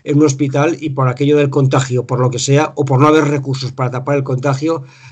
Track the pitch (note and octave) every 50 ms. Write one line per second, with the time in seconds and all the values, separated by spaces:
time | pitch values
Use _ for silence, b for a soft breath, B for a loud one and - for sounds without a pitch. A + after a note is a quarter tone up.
0 | B - D3+ C#3+ D3+ D3+ C3+ C3+ D3 C#3 C3 D3 C#3+ E3 E3+ - D3+ D#3 C#3 C3+
1 | C3 B2+ B2 - C#3+ C#3+ D3 D3 D3 C#3+ C3 D3 C3+ C3+ C#3+ C#3+ C3+ C3 B2+ B2+
2 | A2+ - C3 A#2+ B2+ B2 - A2+ - - C3+ C#3+ D#3 D3+ - - D3 C3 C3+ B2
3 | C#3+ D3+ D3+ D#3+ D3+ C#3+ D3 C#3+ C3+ C#3 C3 C3 - B2 - - C3 B2 C3 B2
4 | C3 - C#3+ C#3+ C3+ C3+ C3 B2 B2+ C#3+ C3+ C3+ D3+ D#3+ E3 E3 C3+ B B B
5 | B B